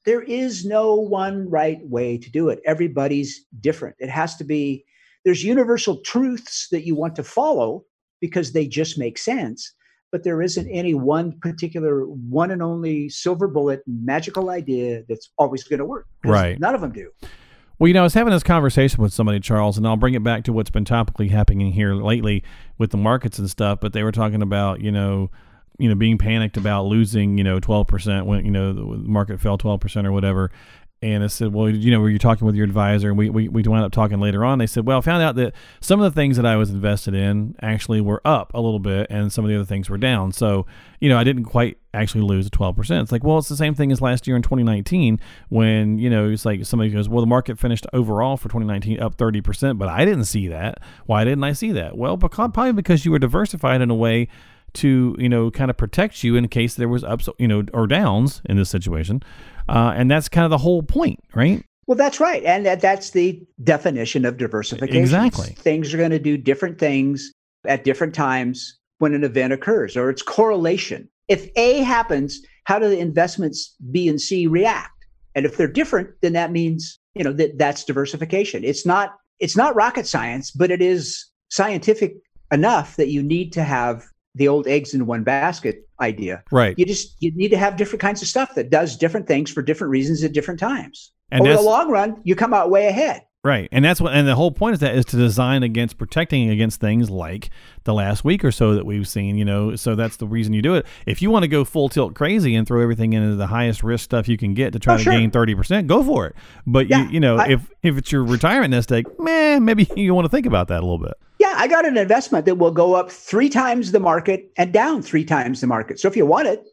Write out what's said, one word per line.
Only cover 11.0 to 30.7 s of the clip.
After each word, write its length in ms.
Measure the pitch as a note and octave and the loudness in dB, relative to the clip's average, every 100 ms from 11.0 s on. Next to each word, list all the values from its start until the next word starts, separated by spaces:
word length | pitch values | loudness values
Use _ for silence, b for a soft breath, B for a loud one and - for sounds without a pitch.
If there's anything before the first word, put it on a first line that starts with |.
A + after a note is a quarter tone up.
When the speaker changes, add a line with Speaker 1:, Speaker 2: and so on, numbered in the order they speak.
| C3 D#3 E3+ D#3 | 0 0 -2 -6
Speaker 1:
particular, 640 | E3+ E3 E3+ E3 D#3 C#3+ C3+ | -8 -8 -8 -6 -2 -2 -4
one 440 | C#3+ A#2+ C3+ F3 | -10 -6 -2 -2
and 120 | F#3 | -2
only 460 | E3+ E3+ E3 D3+ C#3+ | -4 -4 -4 -6 -6
silver 400 | - F3+ F3 G3 | -6 -4 -2 -2
bullet 340 | D3+ C#3+ C3+ C3+ | 0 -2 -2 -6
magical 640 | A#2+ A#2+ C#3+ E3 F#3+ F#3 | -8 -4 -4 -4 -6 -6
idea 520 | F3+ C#3 B2+ B2 A#2 A#2 | -6 -4 -4 -4 -6 -8
that's 220 | A2 - - | -12 -8 -2
always 260 | C#3+ C3 | -2 -2
gonna 220 | - C#3+ C#3 | -6 -6 -6
work, 200 | C#4 - - | -10 -16 -6
'cause 80 | A#2 | 2
Speaker 2:
Right. 280 | G#2 F2 F2+ | 2 2 -2
Speaker 1:
none 140 | F3+ | -2
of 80 | B3+ | -2
'em 80 | D#3 | -4
do. 180 | G2+ F2+ - B B B B B B | -10 -16 -18 B B B B B B
Speaker 2:
Well, 100 | E3+ | 4
you 60 | |
know, 60 | F#3 | 6
I 40 | |
was 100 | F3+ | 6
having 180 | G#3+ A#3+ | 4 4
this 100 | F3+ | 2
conversation 580 | - E3+ C#3 C3 C3+ - | 4 2 4 4 4 4
with 100 | G#2 | 0
somebody, 280 | - A2 G2+ | 0 0 0
Charles, 360 | F#2+ G#2+ G#2 G2+ | 0 0 0 0
and 80 | A2 | 0
I'll 100 | A2 | 2
bring 180 | B2+ | 2
it 80 | B2+ | 0
back 220 | A2 A2+ | 0 -2
to 80 | A2+ | -2
what's 180 | A2+ G#2+ | -2 -2
been 140 | - | -2
topically 460 | G#2 A#2+ A2 - G2+ | 0 0 -2 -2 0
happening 420 | G#2 G#2 G2 G2 | 2 4 4 2
here 220 | F#2 G#2 | 0 0
lately 500 | G2 G#2 A#2 G#2+ G2+ - b b b | 0 0 0 0 -2 -4 b b b
with 120 | A2+ | -2
the 60 | G#2 | 0
markets 420 | G#2+ B2 A#2 - | 2 0 -2 -6
and 100 | G2 | -6
stuff, 280 | - G#2 G2+ | -2 -2 -2
but 120 | G#2+ | -4
they 100 | G#2+ | -2
were 80 | G#2+ | -2
talking 300 | A2 G#2+ G#2 | 0 0 0
about, 380 | G2+ G2+ G2+ F#2+ | -2 0 -2 -2
you 120 | G#2 | -4
know, 380 | G#2 G2 G2 F#2+ b b b b - | -2 -2 -2 -4 b b b b -2
you 100 | A#2 | 0
know, 60 | |
being 240 | G2+ A2 A2 | 2 2 2
panicked 400 | G#2 A2+ A2 G#2 | 2 0 -2 -2
about 260 | G2+ G2+ | -2 0
losing, 540 | G2 G#2+ A2 A2 G2+ G2+ | 2 2 2 2 0 0
you 40 | |
know, 160 | F#2+ F#2 | 0 0
twelve 280 | - G#2 G2+ | 0 0 2
percent 380 | G2 F#2+ G2 F#2+ | 0 0 -4 0
when, 180 | G2+ | -2
you 60 | G2+ | 0
know, 240 | G2+ G2 | 0 -2
the 80 | G2 | -4
market 580 | G#2 A2 G#2+ G#2 G2+ G2+ | -6 -8 -2 -2 -2 -2
fell 160 | G#2 G2+ | -2 -2
twelve 240 | A2 G2+ | -2 -2
percent 260 | G2 G#2+ G2 | -4 -4 -2
or 60 | |
whatever. 380 | G2 G2 F#2+ F#2 b b | 0 0 0 -2 b b